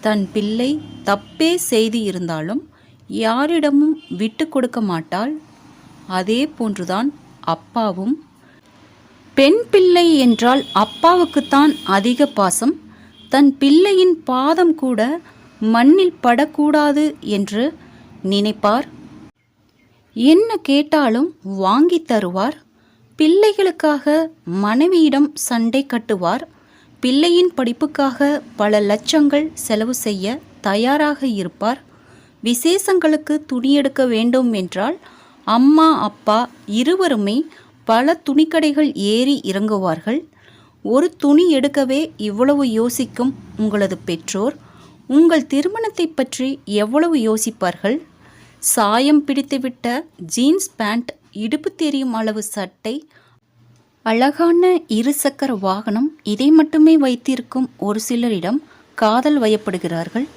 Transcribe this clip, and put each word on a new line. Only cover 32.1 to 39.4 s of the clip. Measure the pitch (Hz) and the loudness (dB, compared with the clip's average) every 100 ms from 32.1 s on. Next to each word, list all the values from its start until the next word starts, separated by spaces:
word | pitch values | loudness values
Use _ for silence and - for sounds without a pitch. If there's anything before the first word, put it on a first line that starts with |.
| - _ _ | -20 _ _
விசேஷங்களுக்கு | 226 240 330 370 - 381 320 311 311 302 302 | -4 -2 0 0 0 0 2 0 -2 -6 -4
துணி | 254 254 | -4 0
எடுக்க | 285 269 277 254 | 0 0 -2 0
வேண்டும் | 226 233 254 247 | 0 0 2 0
என்றால் | 214 180 185 220 370 - - - _ | -2 -6 -4 -6 -6 -14 -20 -20 _
அம்மா, | - 226 269 311 320 311 | -2 2 4 6 4 2
அப்பா | 202 - - 214 240 - - | -2 -6 -2 0 -2 -8 -8
இருவருமே | 208 254 370 359 240 202 233 320 - _ _ | -2 0 0 0 0 -2 -4 -6 -10 _ _
பல | - 226 269 330 - | -2 2 2 0 0
துணிக்கடைகள் | 277 320 320 311 285 302 | 0 2 2 0 0 -2
ஏறி | - 202 220 262 285 | -2 -2 0 0 -2